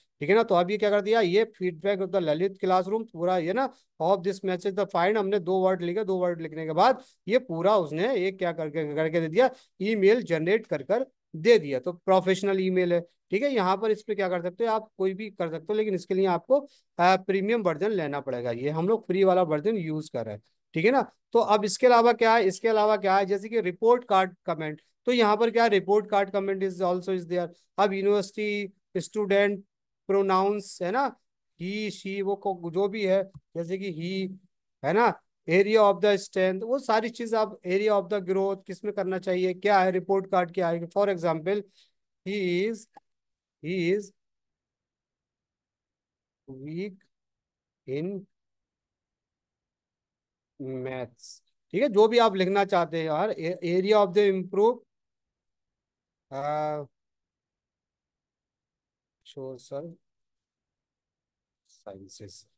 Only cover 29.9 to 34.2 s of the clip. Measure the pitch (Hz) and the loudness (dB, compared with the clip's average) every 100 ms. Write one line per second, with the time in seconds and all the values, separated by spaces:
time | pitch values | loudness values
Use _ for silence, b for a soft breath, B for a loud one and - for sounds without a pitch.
29.9 | _ - 196 196 185 196 208 190 - 175 | _ -2 0 2 2 2 -2 -6 -8 -4
30.9 | 233 277 - _ _ _ - 170 208 214 | -2 -4 -6 _ _ _ -12 -8 -6 -6
31.9 | 202 190 196 196 196 202 180 170 165 202 | -8 -8 -6 -4 -4 -6 -6 -6 -2 -2
32.9 | 214 196 190 190 - _ 165 165 190 196 | -2 0 0 -2 -12 _ -10 -8 -6 -8
33.9 | 156 175 190 | -8 -6 -6